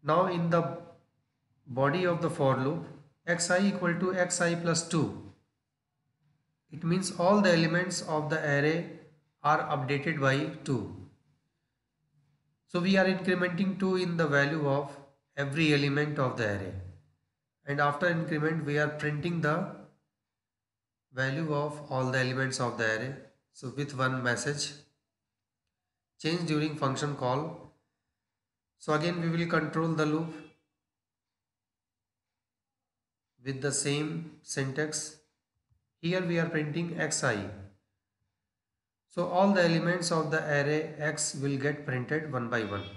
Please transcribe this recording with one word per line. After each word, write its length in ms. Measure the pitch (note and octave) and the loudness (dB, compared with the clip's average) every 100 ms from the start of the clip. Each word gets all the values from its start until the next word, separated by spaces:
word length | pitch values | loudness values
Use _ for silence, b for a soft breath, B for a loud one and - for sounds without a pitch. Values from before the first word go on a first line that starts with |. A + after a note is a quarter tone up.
Now 240 | D3 D#3+ F#3 | 4 4 4
in 240 | F3 E3+ | 2 2
the 280 | E3+ C#3+ - - - _ _ _ _ _ _ - | 2 2 -6 -14 -20 _ _ _ _ _ _ -10
body 380 | B2 C#3 E3+ | 0 0 2
of 180 | F3+ E3+ | 0 0
the 80 | E3 | -2
for 260 | - C3+ B2 | 0 2 2
loop, 300 | C3 E3 - - - _ - | 0 -2 -8 -16 -20 _ -4
Xi 420 | E3+ - F3+ G3+ | -2 2 4 4
equal 260 | F#3+ F3+ E3+ | 2 0 0
to 140 | F#3 F#3+ F3+ | 0 0 0
Xi 260 | - E3+ E3+ | 2 0 0
plus 320 | E3+ D#3+ - | 0 0 0
two. 440 | E3+ A#2+ G2+ - - _ _ _ _ _ _ _ _ _ _ _ _ _ | 0 0 -4 -14 -20 _ _ _ _ _ _ _ _ _ _ _ _ _
It 100 | - | -8
means 300 | E3 F#3 F#3 - | 0 0 0 0
all 220 | F3 G#3 | 4 6
the 120 | F#3+ | 6
elements 500 | E3+ E3 E3+ F3+ F3 | 6 4 2 0 -4
of 280 | - D#3 D3 | -2 -2 0
the 80 | D#3 | -2
array 520 | D3+ C#3+ D3 E3 E3 - - _ _ _ | 2 2 4 2 -2 -12 -20 _ _ _
are 220 | D3 D3+ - D3 | 2 2 2 -2
updated 440 | C3 C#3 D#3 D3 | 0 -2 -2 0
by 360 | C3+ C3+ D#3+ - | 2 2 0 -6
two. 300 | - B2+ G2 - - _ _ _ _ _ _ _ _ _ _ _ _ _ _ _ _ | -6 -4 -4 -10 -16 _ _ _ _ _ _ _ _ _ _ _ _ _ _ _ _
So 120 | F3 | -2
we 160 | F3+ F#3+ | 4 6
are 80 | |
incrementing 760 | F#3 F#3 - F3+ F3+ F3 F#3+ F#3+ | 6 2 0 2 0 0 -2 0
two 180 | F#3+ F#3 | 0 2
in 200 | F3+ E3+ | 0 0
the 100 | D#3+ | 2
value 400 | C#3+ C#3+ D#3+ C#3+ | 4 2 2 0
of 280 | C#3 D3 - - _ _ - | 0 -2 -10 -20 _ _ -6
every 380 | C#3 C#3 D#3+ | -4 2 4
element 440 | C#3+ C#3+ C#3 D3+ D3 | 4 4 2 0 0
of 180 | B2+ A#2 | -2 0
the 100 | G#2+ | -2
array. 260 | G2+ F#2+ F#2+ - - _ _ _ _ _ _ - | -2 -4 -10 -12 -18 _ _ _ _ _ _ -8
And 140 | C#3+ | 0
after 280 | D3 C#3+ F3+ | 0 2 0
increment, 560 | E3+ D#3+ D#3 D3+ D#3+ | 0 -2 -2 0 -2
we 140 | C#3+ C#3+ | -2 0
are 100 | D3+ | 0
printing 520 | D3+ D3+ D3+ F3 E3+ | -2 -4 -2 -2 -2
the 320 | D3 D#3+ G3 - - _ _ _ _ _ _ _ _ _ _ _ _ | 0 0 -4 -10 -20 _ _ _ _ _ _ _ _ _ _ _ _
value 420 | B2+ C3 C#3+ E3 | -4 -2 0 0
of 260 | D3 D3+ - - | 0 -2 -6 -6
all 200 | C3 B2+ | -2 0
the 80 | C3 | 2
elements 420 | B2+ B2+ C3+ C3 | 0 0 -2 0
of 180 | B2 A2 | -2 0
the 60 | |
array. 300 | A2 A2 B2 C#3+ - _ _ | 0 0 -2 -8 -16 _ _
So 200 | - C3 A#2+ | -14 -12 -6
with 200 | C#3+ B2+ | -6 0
one 260 | C3 C3 | 0 2
message, 500 | B2 A#2 C#3+ D3 - - - _ _ _ _ _ _ _ _ _ _ _ _ _ | 0 0 -2 -4 -6 -10 -20 _ _ _ _ _ _ _ _ _ _ _ _ _
change 260 | D#3 E3+ E3 | -2 -2 0
during 300 | D3+ D3+ D3 | 0 0 -2
function 400 | C#3 B2+ D3 C#3 | -2 -2 -4 -2
call. 560 | B2 C3 D#3+ - - _ _ _ _ _ _ _ _ _ _ _ | -2 -2 -4 -10 -18 _ _ _ _ _ _ _ _ _ _ _
So 140 | - | -2
again, 280 | D3+ E3+ F3 | 0 0 -2
we 80 | E3 | -2
will 180 | E3 E3+ | 0 0
control 380 | E3 D#3 D#3+ E3 | 0 0 -2 -2
the 180 | D#3 D3+ | 0 2
loop 260 | D3+ E3 - - _ _ _ _ _ _ _ _ _ _ _ _ _ _ _ _ _ _ _ _ _ _ _ _ _ _ _ _ _ | 0 -2 -8 -18 _ _ _ _ _ _ _ _ _ _ _ _ _ _ _ _ _ _ _ _ _ _ _ _ _ _ _ _ _
with 160 | B2+ C3 | -10 -4
the 100 | C#3+ | -4
same 600 | C#3 C#3+ C#3+ D3+ E3 E3 - | -2 -2 -2 -2 -6 -8 -16
syntax. 760 | - - C3+ C3+ D3+ D#3 - - _ _ _ _ _ _ _ _ | -10 -4 -4 -2 -4 -4 -10 -14 _ _ _ _ _ _ _ _
Here 200 | E3 F#3 | -2 0
we 180 | E3+ E3+ | 0 0
are 100 | E3 | 0
printing 500 | D3 D3+ D#3+ E3+ D#3+ | 0 -2 -2 -4 -2
Xi. 380 | D#3 - C#3 G#2+ G2+ - - _ _ _ _ _ _ _ _ _ _ _ _ _ _ | -4 0 0 0 -4 -10 -16 _ _ _ _ _ _ _ _ _ _ _ _ _ _
So 200 | - E3+ | -4 0
all 240 | F3 G3 | 4 6
the 120 | F#3+ | 6
elements 480 | E3+ E3 E3 F3+ F3 | 6 4 2 0 2
of 180 | E3 D#3 | 0 0
the 140 | D#3+ | -2
array 500 | D3+ D3 C#3+ D3+ D#3+ D3+ | 2 2 2 0 -2 -4
X 360 | D3+ D3+ - D3 | -4 -2 -4 -2
will 200 | C3+ C#3 | -2 0
get 300 | C#3+ C#3+ D3 | -2 -4 -4
printed 440 | B2+ B2 D3+ D#3 | -4 -2 -4 -2
one 200 | C3 A#2 | -6 -2
by 140 | A#2+ | -2
one. 200 | G#2 G2 - | -2 -4 -6